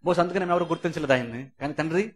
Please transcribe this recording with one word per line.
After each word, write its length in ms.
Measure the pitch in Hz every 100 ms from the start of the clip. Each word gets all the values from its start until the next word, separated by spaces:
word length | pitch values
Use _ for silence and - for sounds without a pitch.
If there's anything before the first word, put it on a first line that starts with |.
బహుశా 180 | 165 175
అందుకని 180 | 175 180
మేము 100 | 180
ఎవరు 140 | 175
గుర్తించలేదు 480 | 175 165 175 165 147
ఆయన్ని, 380 | 131 117 113 135 _
కానీ 120 | 139
తండ్రి 420 | 151 156 165 220